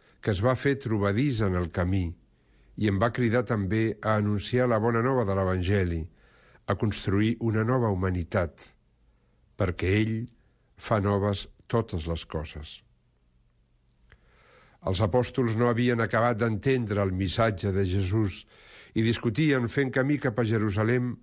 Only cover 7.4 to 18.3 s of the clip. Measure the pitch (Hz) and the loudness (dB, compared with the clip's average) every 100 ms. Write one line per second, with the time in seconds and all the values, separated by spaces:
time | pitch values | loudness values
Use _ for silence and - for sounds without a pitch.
7.4 | 117 107 110 127 113 95 92 90 82 104 | 0 0 0 0 0 0 0 -2 -2 0
8.4 | 82 - - _ _ _ _ _ _ _ | -2 -6 -20 _ _ _ _ _ _ _
9.4 | _ - 92 85 87 104 110 110 120 _ | _ -4 -2 0 2 2 2 -2 -8 _
10.4 | _ _ _ - - 110 101 101 101 98 | _ _ _ -12 -2 2 2 2 0 -2
11.4 | - - - 117 113 90 78 82 - 80 | -6 -14 -4 -2 -2 -4 -4 -6 -6 -8
12.4 | 76 76 73 - _ _ _ _ _ _ | -8 -12 -14 -18 _ _ _ _ _ _
13.4 | _ _ _ _ _ _ _ - _ _ | _ _ _ _ _ _ _ -20 _ _
14.4 | _ - - _ - 90 104 123 120 - | _ -20 -20 _ -4 0 2 2 0 0
15.4 | 120 107 120 117 123 117 113 113 120 107 | 0 2 2 2 2 2 0 2 2 2
16.4 | 117 101 135 131 107 101 95 92 95 - | 0 0 0 0 0 0 0 0 -2 2
17.4 | 113 92 101 95 95 98 92 110 101 | 0 2 -2 0 0 0 0 0 -2